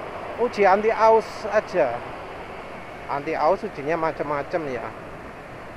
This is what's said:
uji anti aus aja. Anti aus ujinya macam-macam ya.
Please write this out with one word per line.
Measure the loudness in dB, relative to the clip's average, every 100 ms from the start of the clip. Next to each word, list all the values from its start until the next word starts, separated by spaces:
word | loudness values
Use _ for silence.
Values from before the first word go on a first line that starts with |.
| 0 -10 -8 -2
uji | -2 4 6
anti | 6 4
aus | 6 8 8 4 -6 0
aja. | 0 2 2 2 0 -6 -12 -12 -12 -12 -12 -12 -14 -14 -12 -6
Anti | -4 -2 2
aus | 4 4
ujinya | 0 -4 0 2 0
macam-macam | 0 -2 -2 -2 -2 -2
ya. | -4 -6 -10 -12 -14 -14 -14 -14 -14 -14